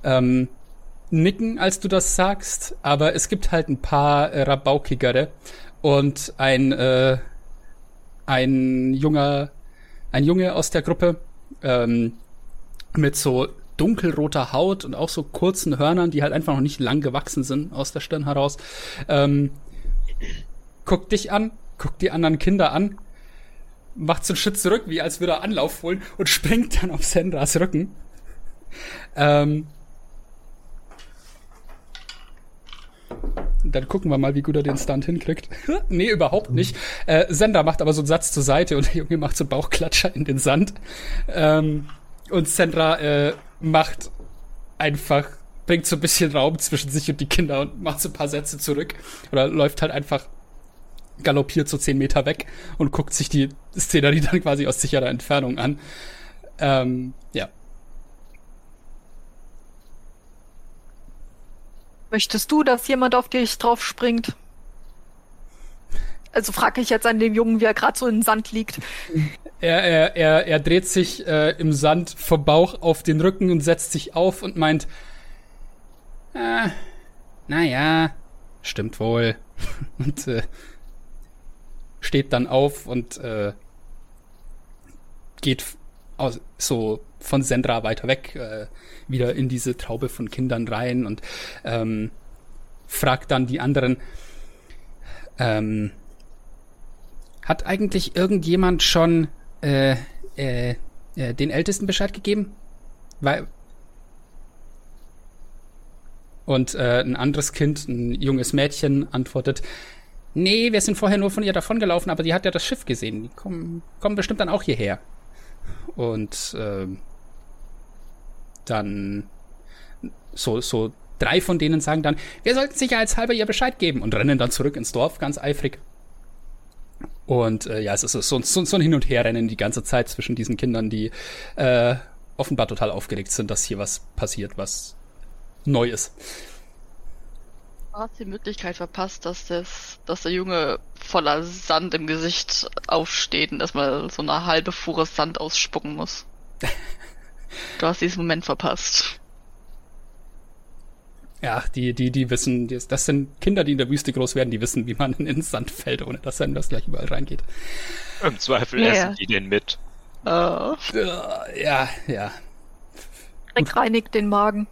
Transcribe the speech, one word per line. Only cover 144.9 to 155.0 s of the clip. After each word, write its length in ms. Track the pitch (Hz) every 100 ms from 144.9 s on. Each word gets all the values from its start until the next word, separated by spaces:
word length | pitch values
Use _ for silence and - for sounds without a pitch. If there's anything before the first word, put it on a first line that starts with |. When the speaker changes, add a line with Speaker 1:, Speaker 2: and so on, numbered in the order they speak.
| 160
Speaker 3:
Sand 360 | 160 - 156 165
ausspucken 560 | 156 - - 151 151 151
muss. 300 | 156 - - - - -
Speaker 1:
<laughs> 60 | - - - - - - - - - - - -
Speaker 3:
Du 80 | 160
hast 160 | 175
diesen 160 | 175 180
Moment 220 | 170 165
verpasst. 760 | - 135 - - - - - - - - - - - - - - - - - - - - - - - - - - - -
Speaker 1:
Ja, 220 | 123 117 -
die, 200 | 127 123
die, 160 | 120 127
die 200 | 135 123
wissen, 360 | 120 - 123 120
die, 120 | 127 -
das 160 | 135 -
sind 340 | 143 139 -
Kinder, 220 | 202 202
die 100 | 147
in 60 | 135
der 100 | 123
Wüste 240 | 143 -
groß 220 | 131 123
werden, 160 | 131 123
die 100 | 113
wissen, 260 | 117 127 117
wie 60 |
man 180 | 113